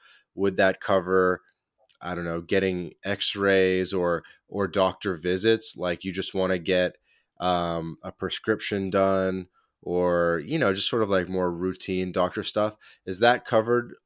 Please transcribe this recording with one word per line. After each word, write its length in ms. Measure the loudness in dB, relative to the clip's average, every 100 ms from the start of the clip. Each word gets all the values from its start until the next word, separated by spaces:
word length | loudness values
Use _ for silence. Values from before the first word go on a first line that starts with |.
| _ _ _
Would 240 | -4 0 2
that 220 | 2 2
cover, 600 | 0 0 4 4 4 0 _ _ _ _ _ _
I 120 | -10
don't 100 | -6
know, 180 | -6 -6
getting 500 | 0 0 2 -2 -6 -8
x-rays 920 | -6 -4 -4 0 2 4 4 2 0
or, 280 | -2 0 -2 -6 _ _
or 200 | -4 -2
doctor 480 | 2 0 0 -6 -4
visits? 600 | -2 0 2 2 0 -4
Like, 260 | -4 -4
you 80 | -6
just 220 | -6 -4
wanna 240 | -2 0 0
get, 380 | 0 2 0 -4 _ _ _ -6
um, 560 | -2 0 -2 -4 -6 -10
a 100 | -14
prescription 800 | -8 -8 -4 -2 -2 -2 -4 0
done 580 | 2 2 2 0 -2 -8 _ _ _
or, 580 | -4 0 2 2 2 0 -2
you 120 | 0
know, 140 | 2
just 160 | 2 0
sort 140 | 0
of, 80 | 2
like, 180 | 2 0
more 220 | 0 -2
routine 600 | -2 -4 -4 -4 -4 -2
doctor 300 | 0 -2 -2
stuff. 340 | -4 -2 -2 -4 -20 _
Is 140 | -10 2
that 260 | 4 4
covered 500 | 2 2 4 0 -2 -10